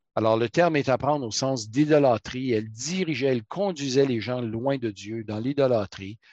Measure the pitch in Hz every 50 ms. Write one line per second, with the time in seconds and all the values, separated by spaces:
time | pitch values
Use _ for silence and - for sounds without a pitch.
0 | _ _ _ - 107 110 110 113 120 113 - 165 175 175 160 147 131 139 127 113
1 | 127 135 151 147 131 113 104 - 135 135 135 123 107 110 107 131 151 151 156 147
2 | 143 131 117 107 - - - 127 131 131 120 107 110 110 110 110 123 147 180 190
3 | 185 160 151 117 131 135 131 120 107 - - 170 202 202 180 143 143 139 123 135
4 | 139 135 123 113 98 117 127 127 123 110 107 113 120 139 139 135 117 113 101 98
5 | 98 101 113 117 110 104 107 107 117 131 143 143 139 131 123 113 101 95 - -
6 | 95 98 110 - _ _